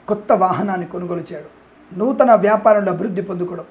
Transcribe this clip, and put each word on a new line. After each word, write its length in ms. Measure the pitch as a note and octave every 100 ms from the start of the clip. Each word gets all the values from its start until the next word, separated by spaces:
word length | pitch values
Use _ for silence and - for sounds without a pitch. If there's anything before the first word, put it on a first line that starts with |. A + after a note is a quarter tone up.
| -
కొత్త 220 | G#3 - G#3+
వాహనాన్ని 420 | F#3 F3+ G3+ F#3 E3+
కొనుగోలు 300 | F3+ F3 F3 D#3
చేయడం, 220 | D3+ - - _ _ -
నూతన 400 | F#3 A#3+ C4+ B3+ G#3+ G3+
వ్యాపారంలో 440 | G#3+ A3 G#3 G3
అభివృద్ధి 300 | E3 A3+ F#3 F#3+
పొందుకోవడం 380 | F3+ F3 E3+ -